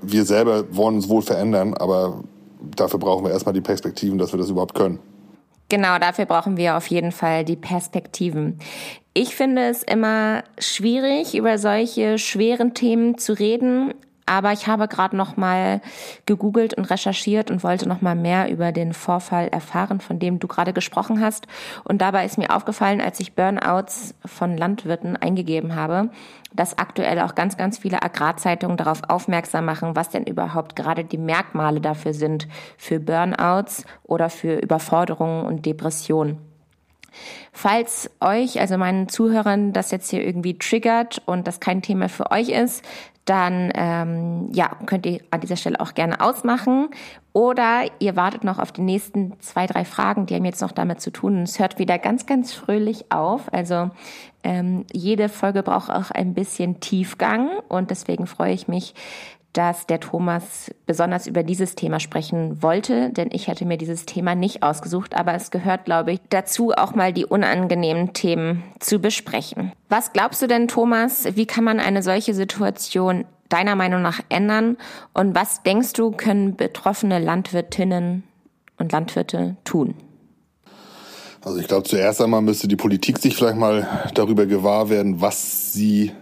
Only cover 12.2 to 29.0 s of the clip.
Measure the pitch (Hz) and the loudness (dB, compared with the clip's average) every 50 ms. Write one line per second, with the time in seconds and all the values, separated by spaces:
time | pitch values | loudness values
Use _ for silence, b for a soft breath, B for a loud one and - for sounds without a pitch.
12.2 | 214 - - 196 214 226 240 240 240 247 240 - 247 240 226 233 233 233 240 240 | -2 -2 0 2 2 2 4 4 2 0 0 2 2 2 4 4 4 2 2 0
13.2 | - - 220 202 214 208 226 240 254 254 247 254 269 269 - - - _ _ _ | 0 -2 0 2 2 0 2 2 2 2 2 2 0 -2 -4 -8 -18 _ _ _
14.2 | _ - 185 190 196 208 208 208 - 208 220 214 214 208 - - 185 190 - 190 | _ 0 2 2 4 2 0 0 0 0 2 2 0 -2 0 0 0 0 2 0
15.2 | 196 190 - - 190 185 185 185 185 190 196 202 B B B B B B B B | -2 -2 -2 -2 0 2 2 2 2 2 0 -2 B B B B B B B B
16.2 | B - 214 185 - 208 202 233 226 220 220 - 190 - 185 196 - 196 196 - | B 0 0 2 2 0 2 2 2 2 0 -4 -2 -2 -2 -2 0 -2 -2 -2
17.2 | - - 202 214 220 - 180 185 - 175 180 185 - - 180 180 190 180 170 170 | -2 0 0 0 0 0 -2 -2 0 0 0 0 0 -2 -2 0 0 0 0 0
18.2 | 170 170 180 185 185 - - 160 170 170 165 165 170 165 165 - - - 180 175 | 0 2 2 2 2 0 0 0 -2 -2 0 0 -2 -4 -4 -6 -2 -2 -2 -2
19.2 | 180 - - 175 175 - - 170 151 - - 175 185 202 196 196 - - 180 175 | -2 -2 -2 0 0 0 -2 -4 -6 -4 -4 -4 -2 -2 -2 -4 -4 -4 -4 -2
20.2 | 175 175 180 175 - 180 - - 175 180 185 196 185 - - - 202 - 226 214 | 0 0 0 -2 -2 -4 -2 -2 0 0 0 -2 -4 -2 -2 -4 -2 0 0 2
21.2 | 220 220 214 - - B B B B B B B B - - 202 - 190 190 196 | 2 0 -2 -4 -12 B B B B B B B B -2 0 2 2 2 2 2
22.2 | 180 196 - - 190 - - - 208 - 214 - 208 196 202 202 - - 180 - | 0 0 -2 -2 0 2 2 0 0 -2 -2 0 2 2 2 2 0 -2 -4 -6
23.2 | 185 - _ - 185 190 202 - - - 175 185 196 - - - 240 202 - _ | -10 -6 _ 0 0 2 0 0 0 2 2 2 0 -2 -8 -12 -12 -14 -16 _
24.2 | _ 185 - - 185 175 175 160 165 180 202 208 - 165 170 165 - 175 180 - | _ -18 -6 -4 -2 -2 0 0 0 0 0 -2 -2 -4 -4 -4 -2 -6 -4 -2
25.2 | - 170 185 185 180 151 160 160 156 165 165 160 151 156 170 180 208 233 B B | -2 0 0 0 0 -2 -2 -2 -2 -4 -4 -4 -2 0 0 0 0 0 B B
26.2 | B B B B B B _ - 170 180 - - 180 - - - 185 - - 170 | B B B B B B _ -2 -2 -2 0 -4 -4 -4 -2 -2 0 0 2 0
27.2 | 170 180 - - 170 190 196 - 185 190 214 - - 196 185 - - 175 - - | 0 -2 0 0 -2 -2 0 -2 -2 -4 -4 -4 -4 -4 -2 -2 -4 -4 -4 0
28.2 | 147 151 165 - - 185 175 170 - 180 175 165 160 156 160 156 | 0 0 0 0 0 0 0 0 0 -4 -2 0 0 0 0 -2